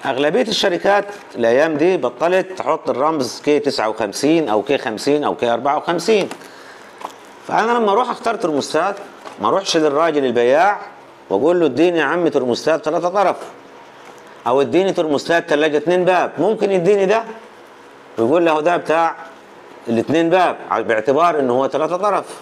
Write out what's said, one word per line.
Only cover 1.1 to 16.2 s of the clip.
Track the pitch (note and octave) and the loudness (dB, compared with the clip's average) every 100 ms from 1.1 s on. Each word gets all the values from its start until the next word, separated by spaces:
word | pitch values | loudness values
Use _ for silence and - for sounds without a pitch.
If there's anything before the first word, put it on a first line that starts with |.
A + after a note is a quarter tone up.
| - - - | -12 -16 -2
الأيام | A#2 B2 D#3+ D3+ | 2 4 2 2
دي | E3+ F3+ | 2 2
بطلت | B2+ - D#3+ F#3 F#3 - | -2 -2 0 0 -2 -6
تحط | B2+ D#3 - | -4 -2 -2
الرمز | A#2+ D3 D#3+ B2 - - | -2 0 0 -4 -4 0
كي | D3 | 2
تسعة | C#3+ - A2 | 0 -2 -2
وخمسين | G#2 G#2+ G2 C#3 E3 C#3+ | -2 -4 -2 0 2 2
أو | G#2+ | -2
كي | G2 C3+ | 0 -2
خمسين | C3 G#2+ - D3 | -2 -4 0 0
أو | C3 F#2 | 0 -2
كي | A#2+ | 0
أربعة | A#2 C3 D3 | 0 0 -2
وخمسين. | - F3 E3+ G#3+ C#3+ - - - - - - - - - - - - | -2 -4 0 0 0 -8 -18 -20 -20 -20 -20 -16 -16 -16 -20 -20 -4
فأنا | E3 G#3+ | 0 0
لما | A#3+ G#3+ | 2 2
أروح | G3+ A#3+ | 2 0
أختار | A3 A3 G#3+ | -2 -4 -2
ترموستات | F3 D3 B2+ D3+ F3+ G3 - - - - | -2 -2 -2 -2 -2 -4 -14 -18 -18 -4
ما | G#2 | 0
أروحش | E3+ F#3+ E3+ | 0 0 0
للراجل | D3+ C#3+ E3 D3+ C3 | 2 2 2 2 0
البياع | A#2 A#2+ C#3 F#3+ G3 - - - - - | 2 4 4 4 0 -8 -18 -20 -20 -4
وأقول | G2 C#3 F3+ | 0 2 2
له: | D#3+ | 2
"اديني | B2 F3 E3+ | 2 2 2
يا | |
عم | C#3 E3+ E3 | 0 0 0
ترموستات | C#3 B2+ A#2 - D#3+ D3+ | 0 0 -2 0 -2 -2
تلاتة | E3+ E3+ | -2 -2
طرف"، | F#3+ F#3 - - - - - - - - - - - A#2 | 0 0 0 -8 -20 -20 -20 -20 -20 -20 -20 -20 -8 0
أو | C3 | 0
"اديني | C3+ D3 F#3+ | 2 2 0
ترموستات | F3+ D#3+ C#3 - E3+ E3 | 0 0 -2 0 -2 0
تلاجة | D3 D#3 D3 | 0 2 0
اتنين | D3+ F3+ F3+ | 0 0 2
باب"، | F3+ | 2